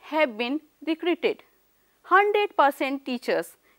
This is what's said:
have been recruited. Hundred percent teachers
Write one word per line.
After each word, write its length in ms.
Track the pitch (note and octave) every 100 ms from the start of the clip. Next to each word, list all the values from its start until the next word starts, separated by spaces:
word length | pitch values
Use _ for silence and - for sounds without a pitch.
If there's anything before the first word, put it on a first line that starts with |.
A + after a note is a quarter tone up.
have 360 | - D#4 D4+ G#3+
been 220 | A#3+ D4+ - _ -
recruited. 560 | D#4+ E4+ E4 G3+ - _ _ _ _ _ _
Hundred 540 | - F#4 G#4 G#4 G4+ -
percent 480 | C#4+ - C#4 C4+
teachers 520 | C4+ A#3+ - E3 E3 - _